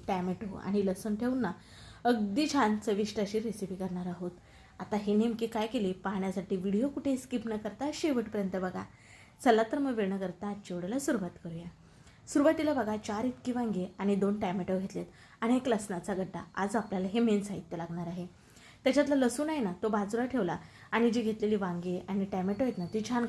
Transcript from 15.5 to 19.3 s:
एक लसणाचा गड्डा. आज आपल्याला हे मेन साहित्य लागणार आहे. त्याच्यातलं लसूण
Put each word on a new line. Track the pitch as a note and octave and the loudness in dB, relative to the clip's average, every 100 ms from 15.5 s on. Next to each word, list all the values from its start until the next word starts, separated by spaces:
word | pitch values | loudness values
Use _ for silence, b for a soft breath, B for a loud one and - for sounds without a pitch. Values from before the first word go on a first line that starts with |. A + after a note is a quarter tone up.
| B3+ | 2
एक | C4 | 4
लसणाचा | G#3 G#3 F3+ F3+ | 0 0 -6 -4
गड्डा. | F#3 F#3+ E3+ - - | -4 -4 -6 -8 -2
आज | G3+ A3 | 0 0
आपल्याला | G#3 F#3+ F#3+ | -2 -2 0
हे | A3+ | 2
मेन | A#3 G#3 | 4 4
साहित्य | G3+ F#3 - E3+ | 0 -6 -8 -8
लागणार | E3+ E3+ E3+ | -6 -6 -6
आहे. | F3+ F3+ - B B B B | -6 -10 -14 B B B B
त्याच्यातलं | C4 C4 C#4 C#4+ | 4 4 6 6
लसूण | B3 | 4